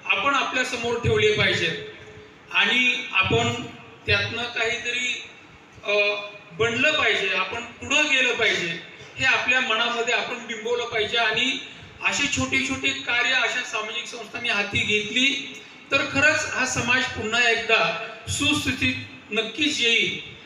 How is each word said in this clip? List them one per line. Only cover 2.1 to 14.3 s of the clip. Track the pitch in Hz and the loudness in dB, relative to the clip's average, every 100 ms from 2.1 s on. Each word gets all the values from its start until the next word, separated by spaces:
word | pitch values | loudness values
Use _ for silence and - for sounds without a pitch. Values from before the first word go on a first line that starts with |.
| - - - - | -20 -20 -20 -4
आणि | - 202 240 247 247 - | 2 2 4 2 2 -2
आपण | - - 151 - - - - - - - | 0 2 2 2 -2 -8 -12 -20 -10 0
त्यातनं | 202 - 233 | 0 0 -4
काहीतरी, | 240 240 226 226 233 233 247 247 - - - - - - | -4 -2 -2 -2 -2 -2 -2 -4 -8 -18 -20 -20 -20 -10
अ, | - 208 202 208 - - - | 0 2 2 0 -6 -14 -16
बनलं | 170 226 240 311 | -2 0 4 4
पाहिजे, | - 220 202 196 190 | 4 2 2 0 0
आपण | 185 233 | -2 -4
पुढं | 240 - 240 294 | -8 -12 0 2
गेलं | 302 262 247 | 4 4 2
पाहिजे, | 226 214 180 170 170 - - - - | 4 2 2 -2 -4 -10 -18 -16 0
हे | |
आपल्या | 262 220 233 262 | 2 2 2 2
मनामध्ये | 233 220 240 233 240 | 2 0 2 0 0
आपण | 226 240 233 - | 0 -2 -8 -8
बिंबवलं | 220 220 240 | -6 -2 -2
पाहिजे. | 233 226 214 233 | 0 -2 0 2
आणि | 226 220 254 277 - - - - | 2 2 0 0 -8 -16 -18 -4
असे | - - 285 - | -2 0 0 0
छोटे | 262 262 262 | 0 0 0
छोटे | 262 269 | -2 -2
कार्य | 262 - 240 240 | -2 -2 0 2
अशा | 254 226 254 | 2 0 -2
सामाजिक | 233 220 214 226 233 | -4 -6 -6 -8 -10
संस्थांनी | 240 208 | -12 -10